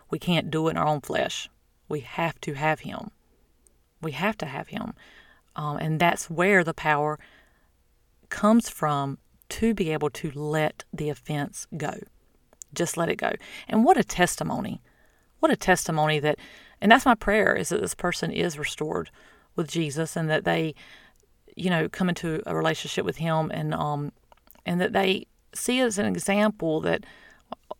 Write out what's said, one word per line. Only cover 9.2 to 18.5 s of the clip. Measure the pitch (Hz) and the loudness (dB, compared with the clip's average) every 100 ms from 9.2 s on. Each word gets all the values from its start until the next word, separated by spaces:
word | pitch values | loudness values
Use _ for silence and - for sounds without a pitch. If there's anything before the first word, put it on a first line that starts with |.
| _ _ - | _ _ -14
to | - 226 | -2 0
be | 214 165 | 2 0
able | 156 151 | 0 -2
to | - 160 | -4 -8
let | 139 151 156 151 - - | -6 -2 0 0 -2 -12
the | 160 151 | -6 -6
offense | 143 - 151 143 - - 156 | -6 -4 -4 -4 -8 -12 -6
go. | 151 - - _ _ _ _ _ - | -6 -6 -14 _ _ _ _ _ -10
Just | 143 170 - | -4 -2 0
let | 165 | -2
it | - | 0
go. | - - - - - | -2 -4 -8 -16 0
And | 220 | 4
what | 262 349 | 6 6
a | |
testimony. | - - 175 - 160 - - - - _ _ _ _ _ | 2 2 2 2 -4 -4 -6 -10 -14 _ _ _ _ _
What | 320 | 2
a | 247 | 4
testimony | - 180 - 160 151 151 | 4 2 2 2 2 2
that, | 151 147 - - - _ | 2 0 -6 -20 -20 _
and | 208 | 6
that's | 247 269 | 6 6
my | 226 | 2
prayer, | - 214 - - | 4 2 4 2
is | 170 | 0
that | - | -2
this | - - | -2 -2
person | 180 - 165 | -4 -2 -4
is | - 175 | -2 -2